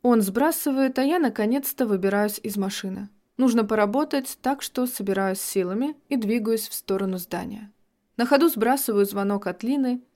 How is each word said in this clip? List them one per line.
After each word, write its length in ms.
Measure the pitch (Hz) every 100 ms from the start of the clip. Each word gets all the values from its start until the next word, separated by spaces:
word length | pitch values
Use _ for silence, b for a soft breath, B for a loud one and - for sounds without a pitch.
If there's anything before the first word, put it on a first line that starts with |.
Он 200 | 247 233
сбрасывает, 760 | 196 202 302 320 294 269 269 262
а 40 |
я 140 | 269 349
наконец-то 720 | 277 220 214 269 285 - 240
выбираюсь 540 | 190 190 202 208 208
из 140 | 220 202
машины. 500 | 190 - 190 190 202 _ _ -
Нужно 260 | 254 226
поработать, 760 | 214 220 208 254 302 277 262 -
так 200 | 254 277
что 240 | - -
собираюсь 540 | 247 - 196 196 196 190
силами 560 | - 196 180 202 285 302 _
и 80 | 277
двигаюсь 500 | 208 233 214 226 214
в 60 |
сторону 440 | - - 196 196 185
здания. 540 | 175 175 - 208 214 _ _ _ _ -
На 80 |
ходу 240 | 247 277 330
сбрасываю 560 | 233 233 269 - 202
звонок 420 | 196 202 196 202 196
от 160 | 180
Лины 400 | 226 277 254 247 _